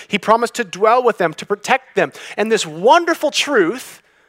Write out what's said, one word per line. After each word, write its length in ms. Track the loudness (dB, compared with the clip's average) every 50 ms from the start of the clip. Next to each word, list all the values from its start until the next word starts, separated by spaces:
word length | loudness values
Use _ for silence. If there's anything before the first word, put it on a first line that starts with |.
| -10
He 120 | -6 -6 -4
promised 360 | 2 2 2 2 2 -4 -4
to 100 | -6 -8
dwell 380 | -6 -4 0 2 4 4 4
with 160 | 2 2 0 0
them, 160 | -2 -4 -4
to 120 | -6 -8
protect 500 | -8 -8 -6 0 0 0 0 _ _ -2
them. 160 | -2 -2 -2 -4 -14 -18 -12 -6
And 140 | -6 -2 -2
this 140 | -2 -2 -2
wonderful 680 | -6 -8 0 4 4 4 4 4 0 -2 -2 -2 -4
truth 720 | -2 -4 -4 0 0 0 0 0 -2 -8 -12 -18 -20 -20 _ _ _ _ _